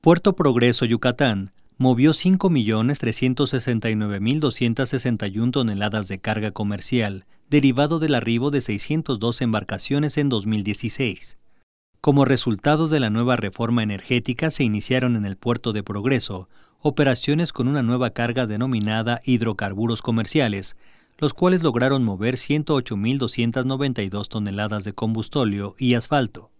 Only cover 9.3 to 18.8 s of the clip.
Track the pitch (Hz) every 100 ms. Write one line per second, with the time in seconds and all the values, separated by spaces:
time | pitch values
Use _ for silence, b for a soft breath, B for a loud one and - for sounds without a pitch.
9.3 | 117 123 110 - 98 - 139 151 151 143
10.3 | 113 101 107 101 98 113 - 127 92 -
11.3 | - _ _ _ _ _ _ - 139 131
12.3 | 131 - 101 143 151 160 151 117 107 120
13.3 | 120 104 - 117 120 107 98 - 123 120
14.3 | 120 160 - 127 107 - 127 123 117 101
15.3 | 95 120 117 120 107 98 101 110 135 -
16.3 | 95 90 b b b 151 139 143 123 -
17.3 | 151 170 - 123 143 117 123 123 101 117
18.3 | 120 117 107 127 120